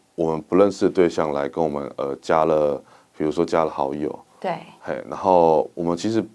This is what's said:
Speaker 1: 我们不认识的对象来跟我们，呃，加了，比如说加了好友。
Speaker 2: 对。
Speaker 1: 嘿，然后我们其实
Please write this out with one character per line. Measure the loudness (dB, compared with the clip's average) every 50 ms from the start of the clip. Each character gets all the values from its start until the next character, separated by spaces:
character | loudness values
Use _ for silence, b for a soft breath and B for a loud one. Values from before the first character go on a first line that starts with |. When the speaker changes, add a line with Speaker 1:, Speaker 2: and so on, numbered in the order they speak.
| _ _ _
Speaker 1:
我 | -4 -2 -2 -2
们 | -4 -4 0
不 | 2
认 | 4 4 4 4
识 | 2 0
的 | 0
对 | 2 2 2 2
象 | 2 0 -2 -2 -2
来 | -2 -4 -4
跟 | -4 -2 -2
我 | -2
们， | -2 -4 -8 -8 -8
呃， | -8 -6 -6 -8 -8 -2
加 | 0 2 2 4
了， | 4 4 2 2 0 0 -4 b b b b b b _
比 | -4 -4
如 | -2
说 | 0 -2 -2
加 | 0 0 0 0
了 | 0
好 | -2 -4 -4 -4 -4
友。 | -4 -6 -6 -8 -10 -14 _ _ _
Speaker 2:
对。 | -8 -8 -8 -8 -10 -16 -20 -16
Speaker 1:
嘿， | -12 -10 -10 -10 -10 -10
然 | -10
后 | -4 0 2 4 6 6 6 4 4 2 0 -4
我 | -6 -4
们 | -4 -2
其 | -2 -2 -2
实 | -2 -2 -2 -4 -4